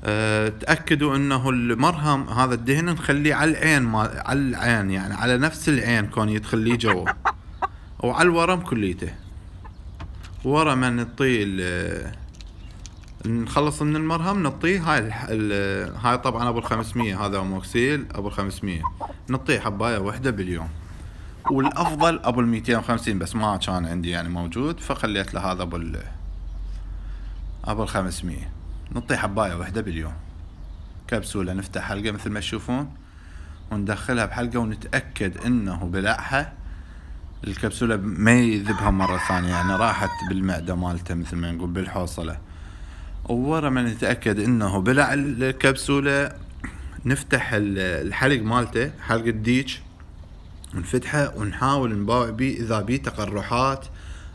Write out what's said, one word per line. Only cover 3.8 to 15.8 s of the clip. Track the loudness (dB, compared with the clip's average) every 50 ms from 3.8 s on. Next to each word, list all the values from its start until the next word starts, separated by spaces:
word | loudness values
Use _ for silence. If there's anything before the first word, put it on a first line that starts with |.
| 4
ما-، | 4 4 2 2 2 0 -4 -2
على | 0 2 2
العين | 2 2 0 0 2 2 4 4 4 2
يعني، | 0 0 0 -2 -2
على | 0 2 4 4 4
نفس | 4 2 0 0 2 2
العين | 2 4 4 4 4 4 4 2
كون | 2 2 2 2
يدخل | 2 0 0 0 0 2
لي | 4 4 2 4
جوا، | 4 2 2 2 0 -2 -4 0 -2 -2 -2 -2 -10 -16 -8 -6 -6 -6 -6 -8 -16 -16 -8 -2
وعلى | -2 0 4 6 6 6
الورم | 6 6 4 4 2 0
كليته. | 0 -2 0 0 0 0 0 -2 -6 -8 -8 -10 -12 -14 -14 -14 -16 -16 -16 -14 -16 -16 -16 -14 -16 -14 -12 -12 -12 -12 -12 -12 -12 -12 -12 -6 0
ورا | 2 4 4 6 6 4
ما | 4 4 4
نعطيه | 2 0 -2 -4 0 2 2 4 4 4 2
ال-، | 2 0 0 0 0 0 0 0 -2 -2 -4 -6 -8 -8 -10 -12 -14 -14 -16 -16 -16 -16 -16 -16 -16 -16 -14 -16 -16 -16 -16 -18 -18 -16 -8 -4
نخلص | -2 -2 -2 -2 2 2 4 4 4 2 0
من | 0 0 2
المرهم | 2 0 0 0 0 0 0 0 2 0
نعطيه | 0 -2 0 0 2 2 2 2 2 2
هاي | 2
الح-، | 2 0 -4 -6 -4 -2
ال-، | 0 0 2 2 2 2 0 0 0 -2